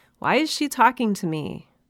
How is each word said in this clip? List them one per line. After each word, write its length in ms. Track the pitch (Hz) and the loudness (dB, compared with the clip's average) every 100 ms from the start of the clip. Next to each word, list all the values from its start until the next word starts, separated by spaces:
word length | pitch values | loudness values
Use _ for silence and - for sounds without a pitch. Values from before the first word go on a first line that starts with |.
| _ _ | _ _
Why 160 | 151 233 | 0 2
is 140 | 311 | 0
she 200 | - 285 | -2 -4
talking 440 | - 247 247 220 190 | 4 2 4 -2 0
to 120 | 175 | -2
me? 400 | 156 143 160 - _ | -4 -6 -10 -14 _